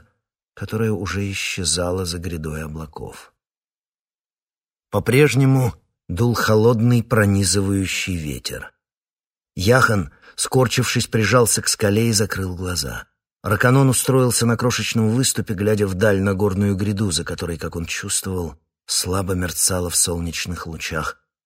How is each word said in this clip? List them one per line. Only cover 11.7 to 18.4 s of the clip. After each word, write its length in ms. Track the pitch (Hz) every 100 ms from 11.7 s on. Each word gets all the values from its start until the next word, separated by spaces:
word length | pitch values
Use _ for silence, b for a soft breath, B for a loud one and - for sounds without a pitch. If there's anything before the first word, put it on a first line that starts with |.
| - 101 104 117
и 40 |
закрыл 420 | 104 104 - 95 87
глаза. 500 | 90 87 69 57 - _ _ _
Раканон 480 | - 101 123 135 135
устроился 560 | 117 - 131 127 113 117
на 120 | 113
крошечном 520 | 123 - 104 117 110
выступе, 420 | 120 131 - -
глядя 340 | 95 101 107 101
вдаль 340 | 92 107 98
на 120 | 98
горную 420 | 95 104 95 101 95
гряду, 360 | 101 101 104
за 120 | 85
которой, 340 | 80 85 78 82
как 180 | 82 85
он 100 | 82
чувствовал, 720 | - 101 - 98 90